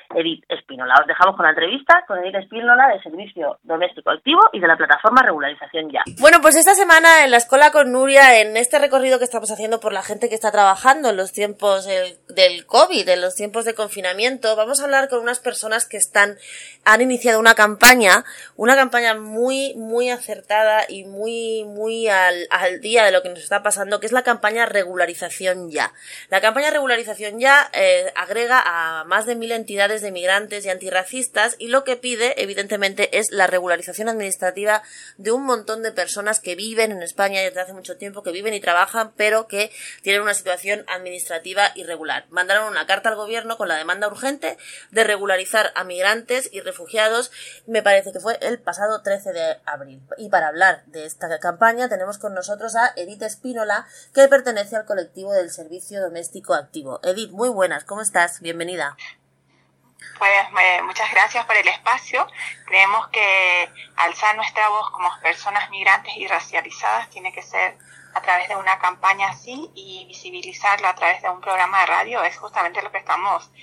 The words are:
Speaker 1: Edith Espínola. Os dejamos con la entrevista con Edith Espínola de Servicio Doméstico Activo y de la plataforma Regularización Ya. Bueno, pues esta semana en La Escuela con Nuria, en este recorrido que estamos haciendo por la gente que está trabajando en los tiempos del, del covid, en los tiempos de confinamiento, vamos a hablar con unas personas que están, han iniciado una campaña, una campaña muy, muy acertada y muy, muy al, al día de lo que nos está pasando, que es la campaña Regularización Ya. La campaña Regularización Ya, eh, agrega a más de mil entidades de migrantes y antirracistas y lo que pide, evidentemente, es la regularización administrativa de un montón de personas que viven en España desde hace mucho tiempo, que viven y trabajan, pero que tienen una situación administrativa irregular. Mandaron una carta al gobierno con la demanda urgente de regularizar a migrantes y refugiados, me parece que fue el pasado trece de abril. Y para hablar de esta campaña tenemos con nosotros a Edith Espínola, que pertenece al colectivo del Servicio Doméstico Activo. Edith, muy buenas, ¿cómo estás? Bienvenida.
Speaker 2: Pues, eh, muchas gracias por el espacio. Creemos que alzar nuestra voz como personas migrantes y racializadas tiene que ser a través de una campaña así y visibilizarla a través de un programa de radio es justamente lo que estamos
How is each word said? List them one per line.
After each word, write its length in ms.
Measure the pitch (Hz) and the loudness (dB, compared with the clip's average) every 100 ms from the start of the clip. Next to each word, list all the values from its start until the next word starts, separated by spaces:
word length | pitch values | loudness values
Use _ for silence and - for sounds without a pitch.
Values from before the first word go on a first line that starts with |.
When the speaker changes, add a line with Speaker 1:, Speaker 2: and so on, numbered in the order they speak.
| - | -8
Speaker 1:
Edith 320 | 175 165 156 - | -4 -4 -6 -10
Espínola. 460 | 165 - 131 127 131 | -12 -12 -8 2 4
Os 60 | 151 | 4
dejamos 280 | 156 190 185 | 2 2 4
con 100 | 165 | 2
la 40 | |
entrevista 540 | 156 165 262 - 339 349 | 2 0 0 4 4 2
con 120 | 185 | -6
Edith 160 | 185 196 | -4 -6
Espínola 540 | 190 220 240 247 269 | -8 -4 2 6 6
de 120 | 196 | 2
Servicio 560 | 170 160 202 - 147 - | -4 -14 -14 -8 -8 -8
Doméstico 480 | - 160 180 - - | -6 -4 -4 -4 -4
Activo 300 | 156 - 339 440 | -2 2 4 4
y 60 | 208 | 4
de 80 | 170 | 2
la 100 | 160 | 2
plataforma 460 | 156 147 214 247 | 2 2 4 4
Regularización 640 | 240 156 143 147 143 165 156 | 4 2 -4 -8 -10 -10 -6
Ya. 140 | 135 - - | -6 -6 4
Bueno, 160 | 277 339 | 6 8
pues 160 | 302 302 | 6 6
esta 200 | 330 381 | 6 6
semana 500 | 370 320 330 320 277 | 8 8 10 8 8
en 60 | |
La 60 | 240 | 4
Escuela 340 | 240 269 294 | 6 6 8
con 200 | 294 254 | 6 4
Nuria, 480 | 254 269 277 269 233 | 4 6 10 10 10
en 160 | 214 220 | 6 0
este 200 | 240 294 | 2 2
recorrido 400 | 285 269 262 254 | 4 2 4 2
que 80 | 247 | 0
estamos 240 | 226 214 | -4 -6
haciendo 300 | 208 214 226 | -6 -4 -2
por 120 | 214 | -2
la 120 | 196 | -6
gente 260 | 190 208 233 | -6 -4 -4
que 60 | 220 | -2
está 160 | 220 | 0
trabajando 580 | 208 196 196 254 269 269 | 6 6 6 4 4 4
en 80 | 190 | 0
los 160 | 190 | -2
tiempos 540 | - 208 202 202 196 190 | -4 -4 -2 0 0 0
del, 320 | 185 180 170 - | -2 -4 -8 -4
del 400 | - 180 175 - | 4 4 4 2
covid, 420 | 233 359 311 185 | 6 6 4 2
en 120 | 180 | 2
los 120 | 180 | 0
tiempos 320 | 180 208 226 226 | -4 -6 -4 -4
de 80 | |
confinamiento, 800 | 220 208 202 185 185 240 262 233 214 | -4 -6 -6 -6 -2 -2 -2 0 0
vamos 240 | 220 277 | 0 -2
a 40 | |
hablar 260 | 285 269 277 | 0 0 0
con 100 | 247 | -2
unas 200 | 233 247 | -4 -4
personas 500 | 247 240 220 226 247 | -6 -6 -4 -4 -4
que 80 | 208 | -4
están, 380 | - 208 202 202 - - - - - | 0 4 2 0 -16 -18 -20 0 4
han 160 | 220 | 6
iniciado 380 | 254 247 247 220 | 4 2 2 6
una 160 | 226 226 | 6 8
campaña, 680 | 208 208 240 254 202 196 - - - - | 6 6 8 8 8 6 4 -14 -18 -2
una 200 | 220 269 | 4 4
campaña 400 | 262 240 233 220 | 4 2 0 -2
muy, 580 | 214 220 247 269 277 - | -4 -4 -2 -2 -4 -8
muy 340 | 220 233 247 | -6 -2 -2
acertada 720 | 240 233 208 - 208 220 214 208 | -4 -8 -12 -2 2 2 2 0
y 180 | 196 190 | -8 -14
muy, 600 | 196 220 233 226 220 208 | -10 -8 -6 -6 -6 -8
muy 420 | 208 220 226 226 | -8 -6 -4 0
al, 400 | 190 180 175 175 | 4 4 2 -2
al 300 | 185 185 180 | 0 0 -4
día 220 | 208 233 | 0 4
de 80 | 208 | 6
lo 120 | 185 | 4
que 60 | 185 | 0
nos 100 | 175 | -8
está 240 | - 202 | -4 -2
pasando, 360 | 208 202 196 202 | -2 -4 -4 -4
que 60 | 220 | -2
es 60 | |
la 120 | 247 | -2
campaña 440 | 247 233 208 226 233 | 0 0 -2 0 0
Regularización 1040 | 202 180 180 170 170 175 - 185 185 170 | 0 -2 -2 -4 -4 -12 -6 -4 -4 -4
Ya. 200 | 151 113 - - - - | -4 -4 -6 -20 -20 -4
La 100 | 190 | 0
campaña 280 | 214 226 294 302 | 2 0 0 0
Regularización 640 | 269 233 220 202 208 214 | 0 -2 -4 -10 -10 0
Ya, 300 | 262 285 - | 4 4 4
eh, 380 | - 190 180 185 - | 2 2 2 0 -6
agrega 460 | 180 208 233 254 - | -6 -4 2 2 2
a 400 | 170 165 160 160 | -2 -4 -6 -2
más 200 | 196 220 | -2 -2
de 100 | 233 | -6
mil 180 | 226 | -6
entidades 480 | 233 220 202 202 214 | -8 -6 -2 -2 -2
de 100 | 202 | -8
migrantes 540 | 185 180 196 208 208 196 | -6 -2 -2 -2 -10 -8
y 40 | |
antirracistas 840 | 185 185 185 185 262 247 214 226 240 | -8 -4 -4 -4 -6 -6 -2 -2 -4
y 100 | 233 | -2
lo 160 | 254 269 | -2 -2
que 100 | 247 | -6
pide, 480 | 247 233 240 - | -4 -2 -2 -2
evidentemente, 760 | 196 196 196 208 196 196 202 196 | -6 -6 -6 -4 -4 -2 -2 -2
es 140 | 214 | -2
la 160 | 196 180 | 0 2
regularización 600 | 180 180 170 175 180 220 | 0 -2 -4 -4 -8 -6
administrativa 720 | 226 196 190 185 185 208 214 214 - - - | -6 -6 -4 -6 -4 -2 -2 -4 -20 -20 -10
de 140 | 196 | -4
un 140 | 247 277 | -2 -2
montón 360 | 233 208 220 | -4 -4 -8
de 120 | 220 | -6
personas 480 | 180 175 202 208 220 | -6 -6 -6 -4 -6
que 140 | - 175 | -6 -10
viven 360 | 214 220 226 | -6 -2 -2
en 100 | 196 | -4
España 380 | 170 - 196 196 | -8 -4 -2 -2
desde 220 | 190 180 | -4 -4
hace 120 | 185 | -10
mucho 240 | 190 180 180 | -12 -16 -16
tiempo, 240 | 202 202 | -16 -12
que 120 | 190 | -10
viven 200 | 175 214 | -8 -6
y 60 | 208 | -6
trabajan, 540 | 185 175 185 226 220 - | -2 0 0 -2 -6 -2
pero 320 | 214 220 220 | 0 0 -2
que 240 | 202 214 - - - | -6 -6 -8 -20 -8
tienen 180 | 196 202 | -2 -2
una 120 | 208 | 0
situación 500 | 202 185 180 196 208 - | -4 -4 -6 -4 -6 -6
administrativa 800 | 185 185 180 - 165 170 190 202 - | -10 -10 -12 -10 -10 -6 0 0 -2
irregular. 500 | 170 165 156 127 - | -12 -10 -8 -8 -6
Mandaron 380 | 180 180 202 214 | -4 0 -2 -2
una 180 | 165 156 | -4 -2
carta 240 | 196 226 | -2 -2
al 60 | 214 | -4
gobierno 400 | 208 233 220 226 | -6 -8 -8 -6
con 140 | 196 | -4
la 60 | 156 | -4
demanda 320 | 165 190 208 | -4 -4 -6
urgente 500 | 202 262 - - - - - - | -6 -8 -6 -10 -12 -16 -20 -6
de 120 | 214 214 | 0 0
regularizar 640 | 202 202 185 190 220 202 | 0 -2 -2 -2 -2 -2
a 120 | - 185 | -4 -8
migrantes 680 | 180 196 226 233 254 247 | -4 -2 -2 -4 -6 -6
y 60 | 196 | -12
refugiados, 720 | 180 180 170 220 214 226 - - - - - | -14 -16 -8 -2 0 -2 -6 -12 -20 -20 -6
me 160 | 226 | -2
parece 300 | 202 196 196 | 2 2 0
que 80 | 190 | -8
fue 180 | 196 233 | -6 -6
el 200 | - 240 | -6 -6
pasado 400 | - 180 208 220 | -8 -6 -4 -4
trece 300 | 202 196 202 | -6 -6 -6
de 240 | 170 165 156 - | -6 -6 -6 -10
abril. 360 | 147 139 135 - - | -14 -14 -20 -20 -16
Y 120 | 214 | -2
para 200 | 190 156 | 0 0
hablar 340 | 160 190 175 _ | 2 2 2 _
de 180 | 160 156 | -16 -16
esta 220 | - 170 160 | -10 -8 -6
campaña 460 | 175 170 226 233 247 | -6 0 0 0 -4
tenemos 320 | 196 185 202 | -6 -8 -10
con 160 | 214 190 | -10 -10
nosotros 400 | 185 208 220 226 | -10 -10 -6 -2
a 160 | 247 - | -2 -4
Edith 260 | 180 202 | -12 -12
Espínola, 640 | 214 - 254 233 214 208 240 - - | -12 -12 -12 -8 -4 -6 -8 -20 -2
que 140 | - 269 | 4 6
pertenece 480 | 269 247 214 202 226 | 6 2 -6 -6 -6
al 100 | 214 | -6
colectivo 480 | 202 160 - 196 | -6 -8 -10 -4
del 160 | 202 170 | -2 -2
Servicio 520 | 170 156 180 - 202 | -8 -16 -16 -14 -8
Doméstico 540 | 185 170 170 196 - 165 | -8 -8 -12 -10 -4 -4
Activo. 440 | 139 156 135 123 | -4 -14 -14 -8
Edith, 280 | 175 190 208 | -6 -6 -6
muy 180 | 190 247 | -6 -4
buenas, 360 | 214 180 147 - | 0 -2 -4 -10
¿cómo 160 | 202 | -10
estás? 400 | 214 185 175 - | -4 0 0 -4
Bienvenida. 540 | 165 165 170 180 143 139 - - _ _ _ _ _ _ _ _ - - | -10 -8 -8 -6 -8 -10 -20 -20 _ _ _ _ _ _ _ _ -18 -2
Speaker 2:
Pues, 140 | 202 | 0
eh, 500 | 202 196 196 185 180 | 2 0 0 0 0
muchas 300 | 175 190 214 | -4 -6 -2
gracias 340 | 190 214 247 233 | 0 0 0 -2
por 100 | 214 | 0
el 120 | 180 | 0
espacio. 580 | - - 247 - 247 349 - - - - | -2 -2 -4 -4 -4 -4 -8 -16 -16 -4
Creemos 420 | 190 196 220 220 | 0 2 0 -4
que 600 | 226 208 190 185 180 175 - - - | -2 0 0 0 -2 -4 -10 -12 -4
alzar 380 | 170 175 214 214 | -4 -2 -2 -2
nuestra 340 | 214 - 214 | -4 -2 -2
voz 200 | 208 214 | -2 -6
como 200 | - 175 - | -6 -6 -4
personas 480 | 160 170 202 202 190 | -6 -6 -4 -6 -6
migrantes 480 | 196 190 196 - 214 | -4 0 0 -2 -12
y 100 | 190 | -6
racializadas 800 | 175 - 165 - - 208 220 233 | -6 -6 -8 -8 -8 -4 -4 -6
tiene 200 | 190 185 | -14 -14
que 120 | 190 | -14
ser 320 | - 190 185 - _ - - - | -10 -6 -6 -8 _ -20 -12 -8
a 60 | |
través 280 | 196 180 - | -2 -2 -2
de 60 | 202 | -6
una 240 | 190 190 | -4 -2
campaña 500 | 180 185 190 196 196 | -2 -2 -2 -2 -4
así 400 | - - 262 320 - | -8 -16 -16 -18 -20
y 300 | 392 381 359 | -20 -20 -20
visibilizarla 800 | 359 - - 180 185 202 202 196 | -20 -18 -16 -16 -6 -2 -2 -2
a 60 | 180 | -2
través 260 | 170 185 | -2 -2
de 80 | 190 | -6
un 100 | 180 | -8
programa 400 | 202 185 185 190 | -4 -2 0 0
de 40 | 175 | 0
radio 380 | 175 202 240 | 0 -2 -4
es 140 | 175 - | -6 -6
justamente 420 | 208 214 175 196 | -10 -6 -4 -6
lo 100 | - | -10
que 60 | 196 | -10
estamos 540 | - 165 196 170 - _ | -6 -4 -2 -4 -6 _